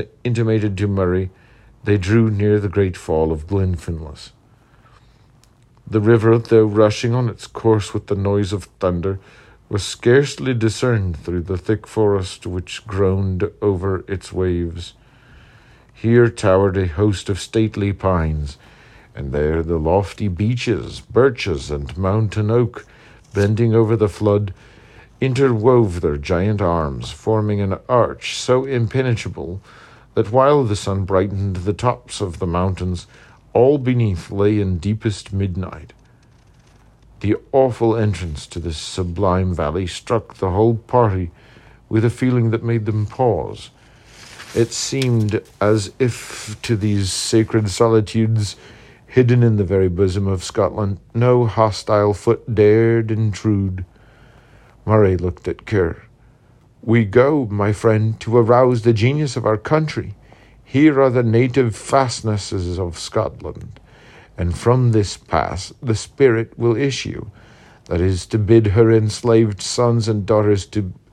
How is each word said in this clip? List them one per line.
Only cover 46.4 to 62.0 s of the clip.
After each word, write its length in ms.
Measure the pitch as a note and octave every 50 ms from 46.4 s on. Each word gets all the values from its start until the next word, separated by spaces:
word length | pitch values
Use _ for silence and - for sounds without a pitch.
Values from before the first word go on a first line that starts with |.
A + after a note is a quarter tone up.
| - - G#2+ - -
to 120 | - A#2+
these 380 | G#2 G2+ G#2+ G#2 G2+ G2 F#2 -
sacred 560 | - - - - A2+ A2 - - A2+ G#2+ G2+
solitudes, 880 | F#2 - A#2+ A2+ A2+ A2 G#2+ - - A2+ A2 A2 A2+ A2 G#2 F#2+ - - - - - - - - - - _ -
hidden 360 | - C3 B2+ A#2 B2 B2 A#2+
in 120 | A#2 A2 G#2
the 60 | G2+
very 240 | E2+ G2 F#2+ F#2+ F#2
bosom 400 | F2 F2 G2+ F#2+ F2 G2+ G2 G2
of 160 | G2 F2+ -
Scotland, 560 | - - - G2+ F2+ - A2 G#2 G2 G2 - - _ -
no 320 | A#2 A#2+ B2 B2 B2 A#2+
hostile 680 | A2 F#2+ A#2 A2 A2 G2 - - - A2 G#2 G#2 G#2 G2+
foot 400 | G2 - A#2 A2+ - - - A2+
dared 580 | G2+ G#2 G#2 G#2+ A2+ A#2 A2+ A#2 A2+ A2+ G#2+
intrude. 760 | A2+ G#2+ A2+ G#2+ G2 - - A2 G#2 G2 G2 F#2+ F#2 F#2 F2+ - - _ _ _ - - - - - - - _ - - - _ _ _ -
Murray 300 | - G#2+ A2 G#2 F#2+ F#2
looked 320 | F2 F2 F2+ D#2+ - - -
at 180 | - - -
Kerr. 360 | - G#2+ G2+ F2+ E2 E2 - - - _ _ _ - _ _ _ _ _ _ _ _ _ _
"We 240 | - - A2+ A#2+ A2
go, 420 | G2 F#2+ B2 B2+ C#3 D#3 D3 C3 G#2
my 200 | G2+ G2+ G2+ G#2
friend, 480 | G#2 - - A2+ A2 A2 G#2+ A2 A2 -
to 140 | - - A2
arouse 460 | A#2+ A#2 G#2+ B2 A#2+ C3 B2+ B2+ A#2
the 120 | G#2+ A#2+ A#2
genius 420 | G#2 G#2+ B2 C#3+ D3+ D#3 C#3 A#2+
of 100 | - G#2
our 120 | G#2 G#2+ G#2
country. 580 | - - D3+ D#3 D#3 D3+ - - F#2 - G2+ - - - - - - - - - -
Here 360 | - - C3+ D3+ D#3 C#3+ C3+
are 120 | C#3 C3
the 100 | A#2+ B2+
native 540 | A#2+ A2+ A2 A#2 B2+ C3 B2 C#3 B2+ A2+ G2+
fastnesses 1040 | - - - C#3 C#3